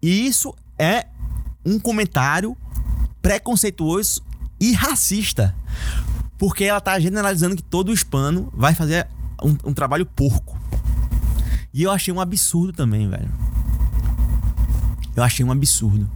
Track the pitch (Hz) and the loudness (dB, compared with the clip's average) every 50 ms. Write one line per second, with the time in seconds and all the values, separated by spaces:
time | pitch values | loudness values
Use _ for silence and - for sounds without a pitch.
0 | - 165 180 196 233 269 247 - - 277 - - - - - - 151 160 196 240 | 2 2 2 2 2 0 0 0 -2 -4 -8 -14 -20 -20 -4 -2 0 2 2 0
1 | - - - - - - - - - - - - - 156 196 220 - 233 226 214 | -2 -6 -12 -10 -8 -6 -6 -6 -6 -8 -12 -6 -2 0 0 0 0 0 0 0
2 | 214 - - 139 127 135 147 170 190 220 254 - - - - - - - - - | 0 0 2 0 2 2 2 0 -2 -4 -6 -8 -14 -8 -6 -6 -2 -2 0 0
3 | - - - - - 185 202 202 - - 247 196 - 214 185 - 165 156 165 190 | 0 -2 -2 0 2 2 2 2 0 0 0 2 2 0 -2 0 0 0 0 0
4 | 214 - - - - - - - - - - - - 226 247 190 - 277 302 254 | 0 -2 -4 -4 -8 -10 -12 -10 -10 -12 -4 0 2 2 4 4 2 2 0 0
5 | - - 185 208 214 - - - 110 98 95 - - - - - - - - - | 0 0 0 0 -2 -2 0 0 0 0 0 -2 -6 -8 -8 -4 -4 -2 -2 -2
6 | - - - - - - - - 190 202 - - 196 196 208 202 - 190 190 190 | -2 -2 -2 -4 -4 -8 -4 -2 -2 0 0 0 0 0 0 0 0 0 0 2
7 | 156 175 190 214 202 202 196 170 170 175 196 175 - - - 175 190 185 226 190 | 2 0 0 0 0 0 2 2 2 2 0 -2 -6 -4 -2 -2 0 0 0 0
8 | - - - 135 135 143 156 180 190 - - - 120 143 165 165 165 147 160 170 | -2 0 0 0 2 2 0 0 -2 -4 -2 2 4 4 4 4 2 0 0 0
9 | 170 - - - - - - - - 151 151 135 - - 143 - 139 131 135 156 | -2 -4 -8 -10 -8 -8 -8 -2 0 2 2 2 0 -4 -2 -2 0 0 0 0
10 | 185 - - - 143 139 110 - - - - - - - - - - - - - | -2 -4 0 0 2 2 2 0 -2 -4 -10 -10 -8 -4 -4 -2 0 0 0 0
11 | - - - - - - - - - - - - - - - 131 160 190 202 190 | 0 0 0 0 0 0 0 0 0 0 0 -2 -2 -4 -2 0 0 2 2 0
12 | - - 180 180 185 175 185 190 - - - 170 170 190 175 - 147 117 107 107 | 0 -2 -2 -2 -2 -2 0 0 0 2 2 2 0 0 0 0 0 2 2 2
13 | 107 101 92 - - - - - - - - - - - - - - - - - | 0 0 -2 -2 -4 -4 -4 -2 -2 0 0 0 0 2 2 2 2 2 2 2
14 | - - - - - - - - - - - - - - - - - - - - | 2 2 2 2 2 2 2 2 2 0 2 2 2 2 2 2 2 0 0 -2
15 | - - - - 120 123 - - 123 123 127 139 139 147 - - 113 107 101 104 | -6 -6 0 2 2 2 2 2 0 2 2 2 2 2 2 2 2 2 2 2
16 | 104 101 - | 0 -2 -4